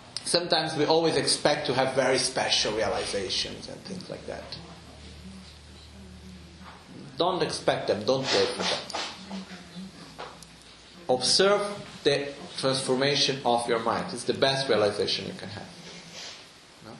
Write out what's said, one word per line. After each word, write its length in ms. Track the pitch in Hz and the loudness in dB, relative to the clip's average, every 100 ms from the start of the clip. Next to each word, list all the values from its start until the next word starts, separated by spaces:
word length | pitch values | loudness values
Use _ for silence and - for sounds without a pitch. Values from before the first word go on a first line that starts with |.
| - - - | -12 -10 -2
sometimes 500 | 170 175 160 160 147 | 0 2 2 2 0
we 100 | 147 | 4
always 300 | 160 165 147 | 4 4 2
expect 520 | 135 - 156 147 - | 2 2 2 2 0
to 60 | |
have 220 | 127 131 135 | 2 2 2
very 220 | 127 131 | 4 4
special 560 | - - 107 - 120 | 2 0 2 2 2
realizations 960 | 107 101 92 - 101 95 - - - - | 0 0 0 -2 -4 -2 -4 -4 -8 -12
and 100 | - - | -14 -12
things 240 | 92 - | -12 -10
like 160 | - - | -12 -10
that. 160 | - - - - - - - - - 185 190 185 - - - - 196 190 - - - - - - - - - - - | -10 -10 -14 -14 -18 -18 -18 -18 -16 -16 -16 -18 -20 -20 -20 -20 -20 -18 -18 -18 -18 -18 -18 -18 -20 -18 -18 -8 0
Don't 240 | 175 180 | 2 2
expect 460 | 151 - - 131 - | -2 0 2 2 2
them, 160 | 101 104 | 0 2
don't 180 | 131 | 2
wait 260 | 131 104 95 | 2 2 2
for 140 | - | 0
them. 160 | 185 - - - - - 190 190 190 180 175 175 190 - 165 - - - - - - - - - - | -2 -2 -4 -6 -8 -10 -12 -12 -12 -14 -16 -14 -14 -16 -16 -14 -14 -14 -20 -20 -20 -20 -20 -8 -2
Observe 520 | 127 - - 196 202 - - - - | 2 4 6 6 4 0 -6 -12 2
the 300 | - 143 143 - - - | 4 6 2 -8 -12 -2
transformation 800 | 131 131 - 127 139 143 - 131 123 | 0 2 2 4 4 4 2 2 4
of 220 | 120 123 | 4 4
your 120 | 117 | 2
mind. 340 | 113 95 90 | 2 0 -2
It's 120 | 120 - | -4 -2
the 80 | |
best 340 | 113 135 135 - | 4 4 4 4
realization 580 | 104 104 101 98 - 98 | 4 4 4 0 0 -4
you 80 | |
can 160 | 92 - | -8 -10
have. 180 | - - - - - - - - - - - - - | -12 -12 -16 -16 -16 -16 -14 -14 -16 -20 -20 -20 -20
No? 60 | 110 | -18